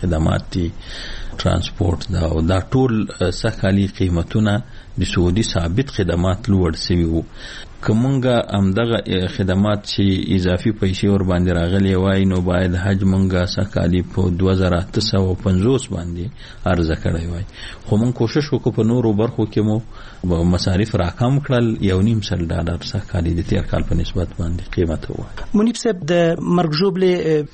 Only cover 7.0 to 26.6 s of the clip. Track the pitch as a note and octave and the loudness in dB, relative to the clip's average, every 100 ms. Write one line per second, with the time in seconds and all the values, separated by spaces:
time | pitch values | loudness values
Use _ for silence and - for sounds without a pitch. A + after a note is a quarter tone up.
7 | E2 E2 - - - - - - - A2 | 2 0 -4 -10 -16 -16 -16 -8 -2 0
8 | B2+ C#3 B2 A#2+ - G2+ G2 F#2+ A#2 A2+ | 2 2 2 0 0 2 2 2 0 0
9 | - F#2 F2+ - F#2+ F#2+ G2+ G#2 - - | 0 -2 -2 -2 0 2 2 0 -2 0
10 | G2 F#2+ - F#2+ F2+ F2+ A2+ G#2 F#2+ F#2 | 2 2 2 2 2 2 0 0 0 2
11 | G2+ G2 F#2 F2 F2+ E2+ E2+ F#2+ G2 F#2 | 2 2 2 2 2 2 2 2 2 2
12 | F#2+ F#2+ F#2+ F#2 F2+ F2+ F#2 F2+ F#2+ G2 | 2 4 2 2 2 2 2 0 0 2
13 | F#2+ F#2+ F#2+ F#2 F2+ - G2 F#2+ F2 F2+ | 2 2 2 2 0 -2 -2 0 2 2
14 | F2 - F#2+ F2 F#2 F#2 F#2 F2 F2+ A2+ | 0 0 0 2 2 2 2 0 0 -2
15 | - G2+ F#2+ F#2 F#2+ F#2 G#2 C3+ - F2 | 0 2 0 0 0 2 4 2 -2 -6
16 | E2+ E2+ F#2 - - - G2 F2 D#2+ D#2+ | -6 -6 -8 -10 -16 -6 -2 0 0 0
17 | - E2 E2+ E2+ G2 - - - - G#2+ | -2 -2 -4 -6 -8 -12 -16 -12 -2 0
18 | A#2+ B2 A#2 D#3 D3 B2 C3 G#2+ A2 B2 | 2 0 0 0 0 -2 0 0 2 2
19 | A2+ G#2 A#2 - G#2+ - G#2 A2 A2 - | 2 2 0 0 -2 0 0 0 -4 -14
20 | - - F2+ E2+ F2 F2 - F#2 G#2 G2+ | -18 -6 -2 2 2 2 2 0 2 0
21 | F2 - B2 C#3+ C#3+ B2 A#2 A2 G2+ F#2 | 0 0 2 2 2 2 2 2 2 4
22 | G#2 A2+ G2 F2+ E2+ E2+ E2+ F2 - G#2 | 4 2 0 -2 -2 -2 -2 -4 -4 -6
23 | - F2+ E2 E2+ E2 G2 - F2 E2 F2 | -4 -2 0 -2 0 -2 0 -2 0 0
24 | F2 - E2+ - E2+ F2 - - E2+ D2+ | 0 -2 -4 -4 -4 -4 -4 -2 0 -2
25 | - - - - - G3+ A3 A#3 A#3+ F3+ | -6 -8 -8 -10 -2 2 2 0 -2 -2
26 | D3+ F3 E3+ E3+ - F3 | 0 2 2 2 0 0